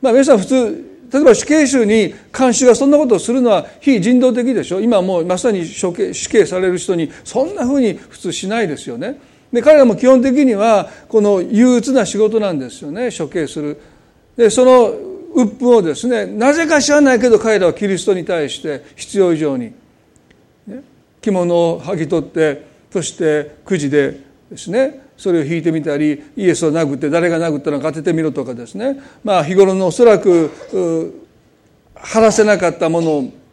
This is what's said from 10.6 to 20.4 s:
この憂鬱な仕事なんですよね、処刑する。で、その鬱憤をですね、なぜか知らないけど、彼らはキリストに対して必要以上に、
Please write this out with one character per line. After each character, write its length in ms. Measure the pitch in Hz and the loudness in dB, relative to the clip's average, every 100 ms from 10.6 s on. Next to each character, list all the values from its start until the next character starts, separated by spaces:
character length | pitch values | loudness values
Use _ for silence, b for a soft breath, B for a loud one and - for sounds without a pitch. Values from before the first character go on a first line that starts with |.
| 220 214 165 B B | 2 2 -2 B B
こ 120 | 226 | 0
の 200 | 208 196 | 2 0
憂 360 | 175 208 254 247 | 0 2 4 4
鬱 160 | 254 | 2
な 120 | 262 | 0
仕 140 | 202 202 | 0 0
事 220 | 214 220 | 0 0
な 120 | 208 | -2
ん 60 | 160 | -4
で 100 | 127 | -8
す 140 | - | -14
よ 80 | 151 | -14
ね、 180 | 170 247 - | -8 -8 -6
処 120 | 151 | -8
刑 180 | 180 143 | -6 -6
す 140 | - | -6
る。 180 | 147 147 b b b b _ - | -10 -10 b b b b _ 0
で、 140 | 226 | 2
そ 140 | 196 | 4
の 240 | 254 254 220 - - - - - | 4 6 4 -2 -12 -16 -6 -2
鬱 280 | 226 - | -2 0
憤 120 | 247 233 | 2 2
を 60 | |
で 120 | 170 | 2
す 140 | 143 240 | -4 -4
ね、 180 | 233 190 | -4 -4
な 260 | 208 247 | -2 0
ぜ 140 | 302 320 | 0 0
か 160 | 311 | 0
知 80 | 285 | 2
ら 100 | 294 | 4
な 140 | 285 | 4
い 60 | 254 | 4
け 100 | 247 | 4
ど、 80 | 220 | 2
彼 220 | 226 214 | 2 0
ら 60 | 180 | 0
は 80 | |
キ 120 | 156 202 | 0 -4
リ 100 | 185 | -4
ス 100 | 190 | -2
ト 80 | |
に 100 | 185 | -4
対 260 | 165 175 143 | -2 -4 -4
し 100 | - | -8
て 220 | 160 139 B _ | -10 -12 B _
必 220 | - 196 | -10 -2
要 140 | 185 | 0
以 60 | 160 | 0
上 180 | 151 135 | -2 -4
に、 160 | 117 - _ _ _ _ _ _ | -8 -14 _ _ _ _ _ _